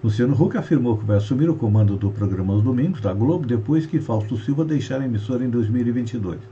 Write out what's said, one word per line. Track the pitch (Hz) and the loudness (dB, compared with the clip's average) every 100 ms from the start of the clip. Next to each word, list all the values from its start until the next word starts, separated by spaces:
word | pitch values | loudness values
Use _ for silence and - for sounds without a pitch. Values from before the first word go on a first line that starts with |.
Luciano | 113 107 123 | 0 0 2
Huck | 139 - 220 | 4 2 2
afirmou | - 151 120 107 | 0 2 2 0
que | 107 | 2
vai | 104 | 0
assumir | 101 131 160 | 2 0 0
o | 156 | 0
comando | 117 104 104 98 | 2 4 4 2
do | 101 | -2
programa | 104 101 92 92 | -2 -2 -2 0
aos | 101 | 2
domingos | 120 123 160 180 | 2 2 0 -2
da | 101 | -2
Globo | 98 123 175 127 | 0 2 0 0
depois | 117 104 156 156 | -2 0 0 0
que | 156 | -4
Fausto | - 113 107 120 | -2 -2 -2 -4
Silva | 117 143 160 | -2 -2 0
deixar | 147 - 135 | 0 -2 -4
a | 135 | -2
emissora | 110 104 123 127 | -4 -2 -2 0
em | |
dois | 120 104 | 0 0
mil | 123 120 | 0 0
e | |
vinte | 120 117 123 | 0 -2 -4
e | |
dois. | 92 80 - | -6 -8 -12